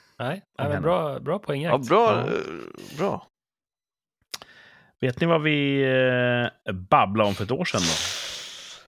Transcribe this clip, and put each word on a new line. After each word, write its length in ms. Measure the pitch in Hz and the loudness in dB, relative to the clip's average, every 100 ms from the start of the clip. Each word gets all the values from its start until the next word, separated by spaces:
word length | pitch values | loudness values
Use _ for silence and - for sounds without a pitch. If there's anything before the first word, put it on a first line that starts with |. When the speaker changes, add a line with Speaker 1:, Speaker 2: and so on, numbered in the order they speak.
| _ - | _ -8
Speaker 1:
Nej, 180 | 123 190 | -6 -8
Speaker 2:
om 60 | _ - | _ -6
Speaker 1:
ja, 60 | |
men 80 | 147 | -2
Speaker 2:
henne. 80 | 147 | 0
Speaker 1:
bra, 360 | 160 180 156 135 | 0 0 0 -4
bra 180 | 131 190 | -4 -4
poäng. 240 | - 139 | -2 -4
Speaker 3:
Ja, 160 | 165 196 | 0 0
bra, 340 | 123 190 226 | 4 4 4
Speaker 2:
Ja. 140 | - - | 2 0
Speaker 3:
eh, 600 | - - 80 53 - - 147 | -2 -4 -10 -12 -14 -12 -4
bra. 280 | 190 - - _ _ _ _ _ _ _ _ _ - - - - - - _ - | -4 -4 -10 _ _ _ _ _ _ _ _ _ -16 -16 -16 -20 -20 -20 _ -4
Speaker 2:
Vet 200 | 127 - | -4 0
ni 60 | 170 | 2
vad 160 | 165 | 2
vi, 400 | 151 147 143 139 135 131 127 123 123 120 120 - | 2 2 2 2 2 4 4 2 2 2 -2 -6
eh, 80 | - | -8
babblade 560 | 92 92 147 101 107 104 | -6 2 4 4 4 2
om 60 | |
för 100 | 95 | 2
ett 60 | 104 | -2
år 140 | 139 | -2
sedan 160 | 180 107 | 0 0
då? 120 | 85 80 - - - - - - - - | 0 0 -2 -6 -8 -12 -14 -16 -18 -20